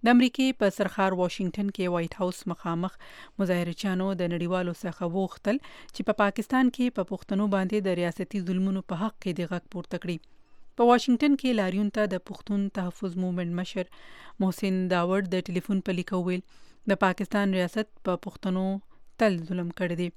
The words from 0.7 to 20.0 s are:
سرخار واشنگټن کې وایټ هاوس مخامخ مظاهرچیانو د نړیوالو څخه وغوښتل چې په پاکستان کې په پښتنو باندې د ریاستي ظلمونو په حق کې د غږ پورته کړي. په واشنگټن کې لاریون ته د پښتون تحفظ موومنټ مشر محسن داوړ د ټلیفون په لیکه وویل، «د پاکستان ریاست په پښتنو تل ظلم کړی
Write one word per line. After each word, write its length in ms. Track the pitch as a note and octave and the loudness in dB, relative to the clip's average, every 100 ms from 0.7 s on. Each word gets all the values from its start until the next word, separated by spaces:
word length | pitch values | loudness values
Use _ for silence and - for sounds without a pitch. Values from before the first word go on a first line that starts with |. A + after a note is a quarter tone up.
سرخار 400 | - G3 - F#3+ F#3 | 2 -2 2 0 2
واشنگټن 500 | F3+ - F#3 F3 G3+ G3 | 0 0 -4 -2 -4 -2
کې 160 | F3+ | 0
وایټ 200 | F3 E3 - | 0 -2 -2
هاوس 220 | F3+ F3+ - | -4 -4 -6
مخامخ 500 | F3 F3 E3 F#3 - - - - - | -6 -4 -4 -4 -8 -20 -20 -20 -4
مظاهرچیانو 720 | G3 F3+ F3 E3+ G#3 F#3 F#3+ | 0 0 0 -4 -2 -2 -2
د 140 | F#3+ F3 | -2 -2
نړیوالو 420 | E3+ E3+ F#3 F3 E3+ | 0 0 0 -2 -4
څخه 220 | F#3 E3 F3 | -8 -6 -4
وغوښتل 500 | F3 F#3+ - - B3+ - - - | -2 -2 -4 -2 -2 -4 -20 -18
چې 60 | - - | -8 -2
په 80 | G#3 | 2
پاکستان 500 | G3+ G3 A3 C4 B3+ | 2 0 0 4 2
کې 220 | - B3 - | 2 -2 -2
په 40 | F3+ | -6
پښتنو 360 | F#3+ - G3 G#3 | -6 -4 0 2
باندې 320 | G3 F#3+ G#3+ F#3+ | 2 0 0 0
د 100 | F3 | 0
ریاستي 420 | F3 - F#3 G#3 F3+ | 0 -2 -6 -4 -2
ظلمونو 340 | F#3 F#3+ F#3+ | 0 0 -2
په 120 | - F3 | -4 -4
حق 160 | G#3+ - | -4 -4
کې 100 | - F3 | -6 -4
د 100 | E3+ | -4
غږ 120 | F3 - | -6 -8
پورته 240 | F#3 E3+ F3 | -12 -8 -8
کړي. 140 | F3 E3+ - - - - - - | -6 -6 -8 -20 -20 -20 -18 2
په 120 | A#3+ | 6
واشنگټن 420 | B3 - A#3+ D4 C#4 | 6 6 4 4 4
کې 180 | C4 A#3 | 2 2
لاریون 280 | F#3+ F#3 G#3 - | 2 0 0 0
ته 160 | G#3 | 0
د 100 | F#3 - | -2 -6
پښتون 400 | G3+ - G3+ G3+ - | -16 -4 -2 -2 -2
تحفظ 400 | F3+ - F#3+ F3 | -6 -4 -6 -2
موومنټ 340 | F#3 F3+ F3 F3 | -2 -2 -2 -4
مشر 300 | F3+ - F3+ - - - - - | -4 -6 -8 -10 -20 -18 -20 -2
محسن 360 | F#3+ F3+ G3+ F#3 F#3 | 0 0 0 0 2
داوړ 400 | F3+ F3 F#3+ F#3+ | 2 2 0 0
د 100 | F#3 F3+ | -2 -2
ټلیفون 320 | F3+ - G3 - | -4 0 -2 0
په 100 | F3+ | -4
لیکه 200 | F3+ F#3 | -2 -2
وویل، 240 | F3+ F3+ - - - - - | -2 -4 -6 -20 -20 -12 -2
«د 140 | G3 F#3+ | 2 2
پاکستان 500 | F3+ F#3+ G#3 G3+ F#3+ | 2 -2 0 2 2
ریاست 320 | F3+ - G#3+ - | 0 -2 -6 -6
په 180 | - F3+ - | -4 -4 -4
پښتنو 400 | - G3 F#3 F#3+ G3 - - - - | -8 -4 -2 0 -4 -8 -20 -20 0
تل 180 | A3 F3+ E3 | 2 2 -2
ظلم 240 | F3+ F3 - | -4 -4 -4
کړی 160 | F3+ E3+ | -4 -2